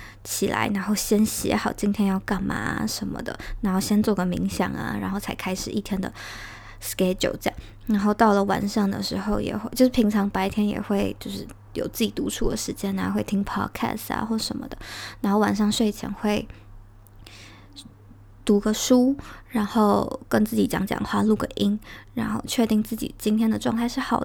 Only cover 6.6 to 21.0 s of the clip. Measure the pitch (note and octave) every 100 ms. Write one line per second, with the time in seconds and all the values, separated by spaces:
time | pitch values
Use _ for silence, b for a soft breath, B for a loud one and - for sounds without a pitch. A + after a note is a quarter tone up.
6.6 | B B - - F#3 F#3 - - - -
7.6 | B B - G#3 G#3 G#3 A3+ G3+ G3+ F#3+
8.6 | G3+ G#3+ G3 G#3 G3 G3 G3+ G#3 G#3 G#3+
9.6 | A3 - B3+ B3+ G#3 G#3+ G3+ G3 G3 G#3
10.6 | G#3 G#3 G#3 G3+ G3 G3+ - G3 - -
11.6 | - - - - G#2 - - - - A3
12.6 | - - G3 F#3+ F#3 G#3 G#3 G3 G3+ G3+
13.6 | - - - G#3+ - - A3 A3 - -
14.6 | - - B B B B G#3 G3+ G3+ G3+
15.6 | G#3 G#3+ A3 G3+ - G3+ G#3+ G#3 - B
16.6 | B - - - - - - B B B
17.6 | B - - - - - - - - G3+
18.6 | G#3+ G#3+ - B3+ B3+ C#4 B B B A3+
19.6 | G3+ A#3 G#3 G3+ - - - A3+ G#3+ A3
20.6 | G3 - F#3+ -